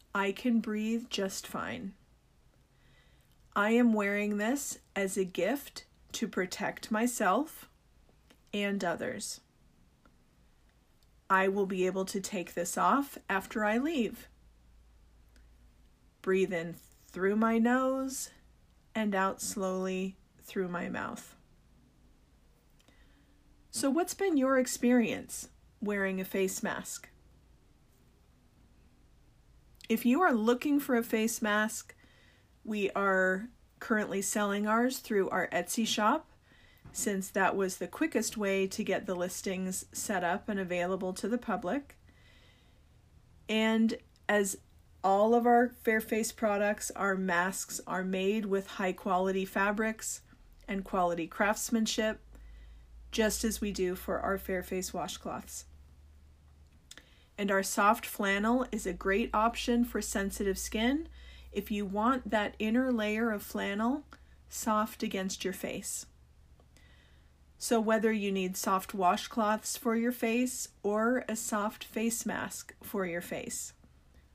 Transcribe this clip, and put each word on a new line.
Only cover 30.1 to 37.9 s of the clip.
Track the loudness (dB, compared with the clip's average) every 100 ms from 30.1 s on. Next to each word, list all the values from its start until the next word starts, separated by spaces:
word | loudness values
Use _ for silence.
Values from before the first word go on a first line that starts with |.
| 6
are | 6
looking | 6 4 4 4 2
for | 4 0
a |
face | 2 0 0 0
mask, | 0 2 0 -4 -14 -20 -20 -20 -20 _ _ _
we | -6 -2 0
are | 0 2 4 2 0 -4 -14 _ -10
currently | -2 0 0 -2
selling | -2 0 0 0 2
ours | 2 2 0
through | -2 0 2
our | 0 0
Etsy | -2 -2 -2 0
shop, | 2 4 2 -2 -20 _ -20 -20 -20 -12
since | -4 -2 -2 -2
that | 2 2 2
was | 0 -2
the |
quickest | -6